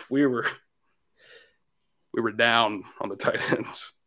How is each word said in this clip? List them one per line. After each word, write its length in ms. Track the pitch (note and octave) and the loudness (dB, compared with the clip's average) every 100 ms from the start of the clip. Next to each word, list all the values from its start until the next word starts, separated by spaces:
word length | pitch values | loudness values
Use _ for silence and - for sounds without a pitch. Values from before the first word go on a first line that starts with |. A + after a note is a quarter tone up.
| - | -2
we 180 | C3+ C#3+ | 2 2
were, 200 | A#2+ - - _ _ _ _ _ _ - - _ _ _ _ _ _ _ | 2 -4 -8 _ _ _ _ _ _ -20 -20 _ _ _ _ _ _ _
we 80 | - | -2
were 120 | A2 | -2
down 520 | G#2+ A#2 A#2 A2 G2+ - - | 2 4 6 4 0 -10 -10
on 80 | G2+ | -10
the 80 | G2 | -2
tight 240 | - - - | -2 -2 -2
ends. 400 | - - - - _ | -2 -4 -12 -14 _